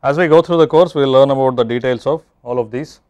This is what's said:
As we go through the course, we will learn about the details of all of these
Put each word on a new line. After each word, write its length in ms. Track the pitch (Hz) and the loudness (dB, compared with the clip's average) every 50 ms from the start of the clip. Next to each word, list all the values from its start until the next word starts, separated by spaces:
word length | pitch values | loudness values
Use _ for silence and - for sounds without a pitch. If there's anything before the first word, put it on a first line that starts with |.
As 160 | - 135 143 165 | -2 -2 -2 0
we 100 | 180 156 | 2 4
go 120 | 156 165 | 4 2
through 180 | 165 - 175 165 | 2 2 0 0
the 100 | 160 156 | 2 2
course, 260 | - 156 185 165 - | 4 2 2 2 0
we 80 | 151 | -2
will 100 | 139 135 | -2 2
learn 180 | 131 131 139 139 | 4 4 4 4
about 260 | 139 135 135 131 127 | 2 0 -2 -2 -2
the 80 | 123 120 | -2 -4
details 420 | 113 117 123 120 127 127 117 - | -4 -4 -4 -2 -4 -4 -4 -4
of 160 | 135 151 160 _ _ _ _ | -6 -6 -6 _ _ _ _
all 160 | _ 120 123 123 | _ -6 -6 -6
of 120 | 117 107 | -6 -6
these 300 | 117 127 151 151 - _ _ | -8 -12 -12 -12 -18 _ _